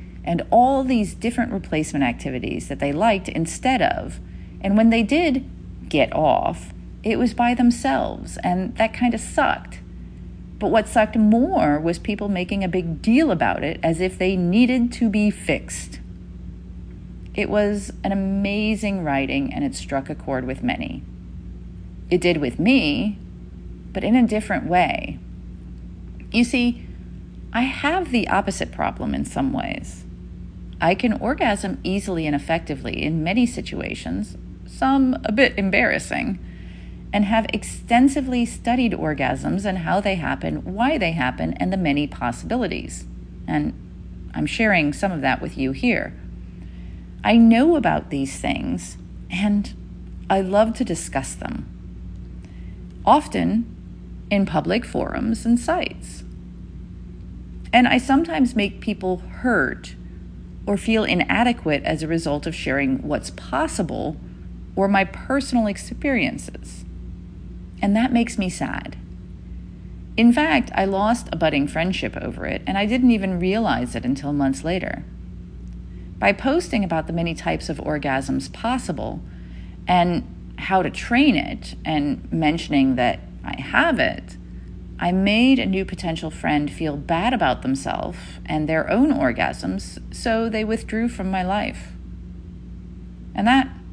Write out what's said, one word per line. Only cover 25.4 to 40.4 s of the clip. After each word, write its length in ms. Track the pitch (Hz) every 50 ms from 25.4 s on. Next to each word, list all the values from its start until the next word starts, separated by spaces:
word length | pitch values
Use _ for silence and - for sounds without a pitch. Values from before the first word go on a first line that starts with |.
| - - - - - - - - - - - - - - - - - -
You 120 | - 226 240
see, 420 | 240 - 247 240 240 233 - - - - - - - - - - - - - - -
I 100 | - 233
have 480 | 254 262 - - - 285 339 381 349 -
the 180 | 254 226 180 -
opposite 440 | - 196 202 196 - - - -
problem 420 | - - 78 - - - - 71 69
in 100 | 67 73
some 280 | - - - 139 135
ways. 520 | 69 65 50 50 50 50 - - - - - - - - - - - - - - - - - - - -
I 140 | - - 233
can 180 | - - 233
orgasm 640 | 208 - - 226 302 - 339 226 202 202 - 190 - - -
easily 420 | 185 190 202 - 202 185 165 160
and 80 | 151 147
effectively 680 | 143 - - 165 170 165 - 147 135 - - - -
in 200 | - 151 165 160
many 240 | 156 170 202 247 240
situations, 920 | 233 - - - - - - - - - - - - 87 202 214 - - - - - - - -
some 500 | - - - 262 269 269 277 262 254 247 - -
a 80 | -
bit 260 | 208 254 269 - - 202
embarrassing, 880 | 196 190 185 - 247 - 71 - - - - - - - 196 - - - - - - - - - - - - - - -
and 120 | - 208 202
have 220 | 190 226 226 214 -
extensively 920 | - 214 - - - - - - 233 240 262 277 277 302 254 262 247 240 233
studied 460 | - - - - 233 247 254 247 220
orgasms 720 | - - - 156 151 139 135 127 135 131 131 151 165 196 196
and 140 | 202 185 185
how 220 | 165 165 170 202
they 140 | 208 202 190
happen, 600 | 175 147 135 135 135